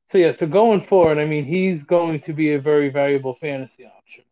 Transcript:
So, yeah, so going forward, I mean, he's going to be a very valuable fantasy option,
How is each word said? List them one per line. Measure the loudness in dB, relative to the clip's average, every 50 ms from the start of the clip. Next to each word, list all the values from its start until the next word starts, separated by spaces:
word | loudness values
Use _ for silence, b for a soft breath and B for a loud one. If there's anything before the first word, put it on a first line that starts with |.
| _ _
So, | 2 2
yeah, | 2 2
so | 2 -2 -4 0
going | 2 2 4 4 2 0 0
forward, | 2 2 4 4 4 2 0
I | -2
mean, | -2 -2 -4 -4
he's | -4 -2 -2 -2 -2 -2 -4 -4
going | -2 0 0 0 0 -4 -6
to | -8 -8
be | -6 -2 -2 0 0
a | -2
very | 0 0 0 2 0 0
valuable | -2 -2 0 0 0 -2 -2 -6 -10
fantasy | -8 -10 -10 -8 -10 -12 -14 _ _ -20
option, | -20 _ _ _ _ -20 -20 _ _